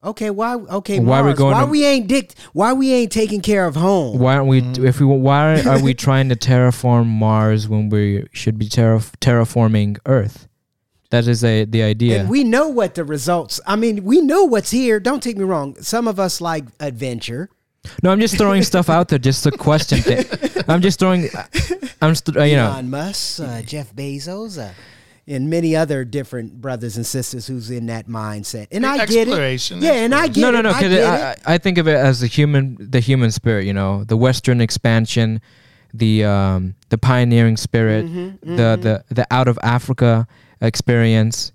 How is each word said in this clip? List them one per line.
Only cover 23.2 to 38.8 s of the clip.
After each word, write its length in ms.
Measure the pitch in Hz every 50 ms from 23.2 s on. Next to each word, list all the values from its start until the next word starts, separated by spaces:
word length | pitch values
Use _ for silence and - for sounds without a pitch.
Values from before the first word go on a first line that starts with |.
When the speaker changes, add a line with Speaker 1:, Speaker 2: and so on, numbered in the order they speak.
| - - - -
Speaker 1:
uh, 200 | 165 135 120 117 113
Jeff 300 | 117 139 151 139 - 101
Bezos, 600 | 110 139 139 139 143 135 165 180 196 220 226 190 160
uh, 100 | 120 98 90 - - - - - _ _ _ _ _ -
and 200 | 143 131 131 147
many 260 | 165 170 170 160 160
other 300 | 156 160 147 151 135 131
different 560 | 120 107 143 135 - - 123 113 110 - 123
brothers 340 | 117 135 127 120 117 117 101
and 100 | 117 117
sisters 420 | - - 135 120 - - 127 110 -
who's 220 | 131 123 113 110
in 180 | 123 120 117 117
that 200 | 117 113 107 -
mindset. 600 | 117 110 110 107 104 104 104 - - 117 104 -
And 140 | - 196 247
I 140 | 269 277 269 220
get 40 | 208
it. 80 | 220 233 226 233
Speaker 3:
Exploration, 520 | 240 170 143 131 127 127 - - - 175
Speaker 1:
Yeah, 100 | 269 330
and 240 | 302 240 226 233 269
I 100 | 285 330
Speaker 3:
exploration. 80 | 311 233
Speaker 1:
get 80 | -
Speaker 2:
No, 100 | 226 247
no, 80 | 240 233
Speaker 1:
it. 40 | 226
Speaker 2:
no, 60 | 220
Speaker 1:
I 40 | 185
Speaker 2:
'cause 160 | 160 196 190
Speaker 1:
get 140 | 185 185 -
Speaker 2:
I, 260 | 165 175 156 - 135 120
Speaker 1:
it. 60 | - _
Speaker 2:
I, 80 | - 165
I 20 | 175
think 200 | - 196 185 175
of 100 | 165 156
it 60 | 151 139
as 240 | 131 139 131 120
the 60 | 123 117
human, 500 | - - 147 147 147 139 135 135 123 -
the 220 | 101 101 - 123
human 300 | 117 117 135 131 123 113
spirit, 340 | 107 - - 123 113 104 95
you 80 | 98 98
know, 300 | 98 98 95 98 98 98
the 100 | 107 113 113
Western 420 | 120 127 127 120 - - 127 120
expansion, 800 | 117 113 - - _ 120 113 113 113 110 - 120 117 110 110 110 - _ _ _ _ _ _ _ _ _ -
the, 300 | 113 113 110 107 107 107
um, 500 | 104 101 101 98 95 95 92 92 92 98 _ _ _
the 80 | - 113
pioneering 580 | - 127 127 123 123 120 120 117 117 113 110 107
spirit, 480 | - - - 117 113 110 107 110 110
Speaker 1:
Mm-hmm, 500 | 165 165 180 175 185 190 196 - 160 170
Speaker 2:
the, 60 | - 117
Speaker 1:
mm-hmm. 180 | 113 113 107